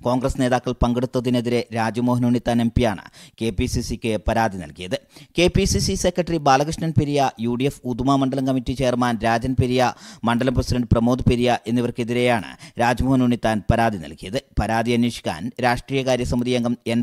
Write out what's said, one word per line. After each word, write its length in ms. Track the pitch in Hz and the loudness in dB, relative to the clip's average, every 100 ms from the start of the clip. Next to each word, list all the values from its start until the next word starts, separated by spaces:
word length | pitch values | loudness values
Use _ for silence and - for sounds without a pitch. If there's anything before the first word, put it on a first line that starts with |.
| 123 | -2
കോൺഗ്രസ് 340 | 127 131 127 | 0 -2 -2
നേതാക്കൾ 320 | 127 123 127 120 | 0 0 -2 0
പങ്കെടുത്തതിനെതിരെ 760 | 120 120 127 127 123 123 117 120 - 113 | 0 0 -2 -2 0 0 0 -2 -2 -2
രാജ്മോഹൻ 460 | 113 110 123 123 120 | -2 0 0 2 2
ഉണ്ണിത്താൻ 340 | 120 - 120 113 | 2 2 0 0
എം 40 | - | 2
പിയാണ് 280 | 117 95 - - - - | 0 -2 -10 -20 -20 -6
കെ 100 | 117 101 | -4 -2
പി 80 | 127 | -2
സി 100 | 127 117 | -4 -4
സിക്ക് 240 | 113 117 107 - | -4 -4 -2 0
പരാതി 300 | 113 113 92 | 0 0 -2
നൽകിയത്. 340 | 76 78 90 - - - - - | -12 -12 -8 -8 -8 -20 -6 0
കെ 100 | 175 190 | 2 2
പി 80 | 190 | 0
സി 80 | 202 - | 0 -2
സി 80 | 190 | 0
സെക്രട്ടറി 360 | 180 180 165 165 143 | -2 -2 -2 0 2
ബാലകൃഷ്ണൻ 440 | 135 147 160 165 156 | 2 2 -2 -2 0
പെരിയ, 260 | 147 143 131 - 117 | 0 0 0 -2 -4
യു 100 | 120 | 0
ഡി 40 | 139 | -2
എഫ് 120 | - 123 | -4 -6
ഉദുമ 240 | 117 127 139 | -2 0 2
മണ്ഡലം 260 | 131 135 131 | 2 0 -2
കമ്മിറ്റി 260 | 131 123 127 | -2 -2 -2
ചെയർമാൻ 380 | 127 120 123 113 113 | 0 2 0 0 0
രാജൻ 300 | 117 131 131 | 0 0 0
പെരിയ, 300 | 127 127 120 - - - 110 | 2 2 0 -2 -14 -4 -2
മണ്ഡലം 260 | 117 127 127 | 0 0 0
പ്രസിഡന്റ് 300 | - 123 117 | -2 -2 2
പ്രമോദ് 320 | 120 117 127 127 | 2 2 2 2
പെരിയ 280 | 120 123 113 110 | 2 2 0 0
എന്നിവർക്കെതിരെയാണ് 800 | 120 120 123 113 120 123 117 69 65 - - | 0 -2 -4 -4 0 2 0 -2 -14 -14 0
രാജ്മോഹൻ 400 | 120 123 127 131 123 | 0 2 2 2 2
ഉണ്ണിത്താൻ 300 | 117 113 107 - | 2 0 0 2
പരാതി 280 | 113 113 98 73 | 2 2 0 -10
നൽകിയത്. 340 | 80 90 127 - - | -14 -8 -8 -4 -4
പരാതി 320 | 104 113 117 120 | 0 0 2 2
അന്വേഷിക്കാൻ 520 | 120 - 107 80 98 - 123 | 2 -2 -6 -6 -8 -2 -2
രാഷ്ട്രീയകാര്യ 600 | - - 135 131 123 123 | -2 -4 -4 0 -2 0
സമിതി 240 | 123 120 123 | -2 0 0
അംഗം 160 | 117 120 113 | -2 -4 -2
എൻ 60 | 117 | -2